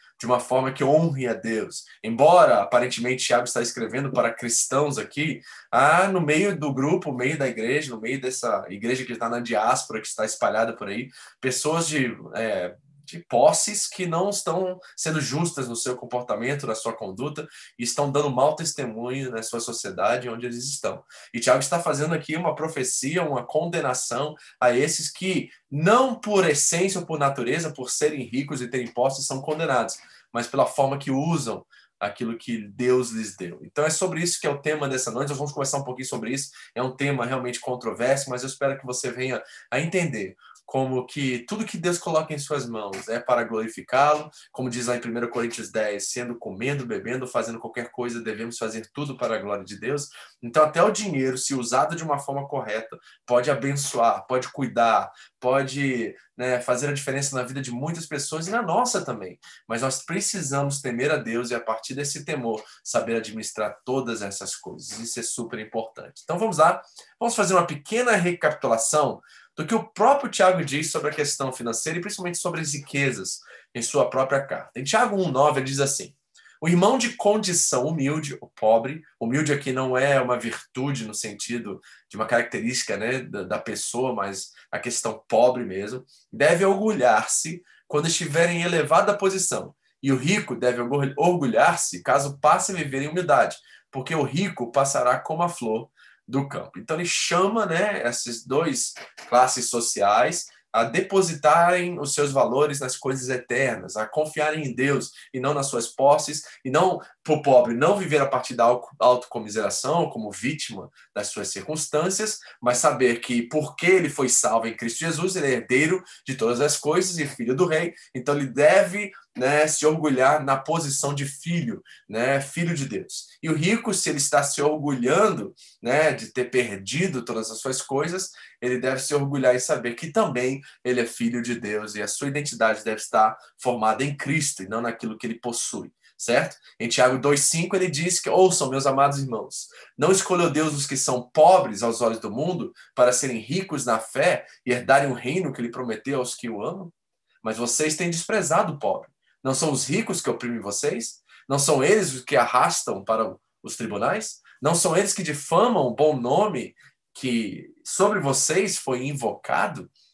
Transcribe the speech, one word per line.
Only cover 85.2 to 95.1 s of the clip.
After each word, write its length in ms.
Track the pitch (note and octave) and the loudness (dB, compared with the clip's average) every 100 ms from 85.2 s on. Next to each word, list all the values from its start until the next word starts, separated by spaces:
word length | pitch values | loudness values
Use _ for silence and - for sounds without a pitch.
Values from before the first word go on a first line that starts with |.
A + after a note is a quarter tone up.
| - | 0
pobre 360 | A2+ B2 A#2+ | 6 6 4
mesmo, 400 | F#2 F#2+ G#2 B2+ - _ _ | -6 -6 -8 -10 -14 _ _
"deve 320 | A2+ D3 E3+ | 2 4 4
orgulhar-se 960 | G3 G3 G#3+ F#3+ B2 A2 - - D#3+ F3 _ _ - | 4 2 0 2 4 4 2 -2 -4 -8 _ _ -4
quando 180 | D3 E3 | -2 0
estiver 440 | - D#3 D3+ E3+ | -2 0 2 2
em 120 | F3 | 2
elevada 560 | F3 E3 D3 E3 G#3 G3+ | 0 0 4 4 4 2
posição, 560 | F#3+ F#3+ - G#2+ - _ _ _ | 2 0 -2 -4 -8 _ _ _
e 120 | C#3 | 0
o 40 | B2+ | 2
rico 380 | C#3+ G#3 G#3 | 2 0 0
deve 260 | A#2 B2 A#2+ | 0 0 2
orgulh-, 340 | A#2+ C#3+ C#3 C#3+ | 0 0 0 2
orgulhar-se 840 | E3+ F3 C3 A2 D#3+ E3+ - - | 2 4 2 6 4 4 -4 -4
caso 340 | - C3+ C#3 C#3+ | 0 0 0 2
passe 320 | D3+ F#3 - | 4 4 2
a 60 | F3+ | -4
viver 260 | C#3 C3+ | -4 -4
em 60 | D3 | -4
humildade, 480 | F3 F3 C3 - - _ - _ | -4 4 4 4 0 _ -20 _
porque 240 | C3 C3 | -10 -4
o 80 | D#3+ | -2
rico 480 | C3 D3 G3 D#3 A#2+ | 0 0 -2 -4 0
passará 480 | C#3 C#3 C3+ B2 | 2 2 2 2